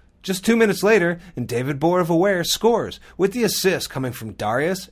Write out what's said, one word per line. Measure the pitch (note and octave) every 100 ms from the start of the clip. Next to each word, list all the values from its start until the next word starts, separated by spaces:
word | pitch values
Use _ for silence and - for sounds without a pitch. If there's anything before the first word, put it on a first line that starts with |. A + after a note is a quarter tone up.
| _ _
Just | - F#3
two | - A#3
minutes | A3 F#3+
later, | G3 A3 E3+ E3+ - -
and | A#2+
David | A#2+ C3 C#3+
Bohr | D#3+ F3+
of | E3+
Aware | E3+ G3 F#3
scores, | D#3+ - A3 A3+ A2+ - - -
with | G3
the | B3
assist | G#3+ - F#3 D#3 -
coming | C3+ C3
from | A#2+ A2
Darius | G2+ G#2+ A#2+ D#3 F#3+ -